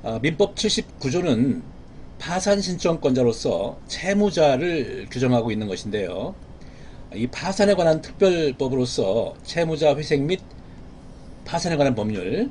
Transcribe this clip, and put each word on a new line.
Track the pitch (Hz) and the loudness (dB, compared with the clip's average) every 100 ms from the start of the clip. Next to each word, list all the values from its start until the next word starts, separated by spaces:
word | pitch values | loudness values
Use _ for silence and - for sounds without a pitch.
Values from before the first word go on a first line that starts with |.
아, | 120 113 | -6 -2
민법 | 139 160 202 - | -2 2 0 2
칠십구 | 208 214 - - 135 | 0 0 -4 -6 -2
조는 | 160 180 113 127 110 - - - - - - | 0 2 2 2 0 -6 -18 -18 -18 -16 -14
파산 | - 180 202 202 | -6 -2 2 2
신청권자로서 | 185 175 170 165 147 127 120 110 139 87 101 - - | 2 0 0 2 2 4 4 2 0 0 -2 -6 -12
채무자를 | - 180 202 208 170 151 131 175 165 110 - 101 | -6 0 2 2 4 4 4 2 -2 -4 -6 -8
규정하고 | 127 127 123 113 | 0 2 4 2
있는 | 107 104 | -2 -4
것인데요. | 92 107 104 92 90 135 196 - - - - - - - | -6 -4 -4 -4 -4 -6 -10 -16 -18 -18 -18 -18 -18 -14
이 | 98 123 | -6 -6
파산에 | - 175 190 202 190 | -4 -6 2 4 6
관한 | 165 160 | 4 2
특별법으로서 | - - 196 175 151 127 135 131 123 - 101 107 87 - | 0 2 4 4 0 0 0 2 0 0 2 2 0 -6
채무자 | - 170 165 156 156 143 | -6 -2 0 2 4 2
회생 | 151 147 143 | 2 0 2
및 | 190 - - - - - - - - - - - | -2 -4 -18 -18 -18 -18 -18 -18 -18 -18 -16 -6
파산에 | 170 180 156 | -4 -2 2
관한 | 139 | 2
법률 | 113 107 104 90 151 262 | 2 -2 -4 -2 -2 -4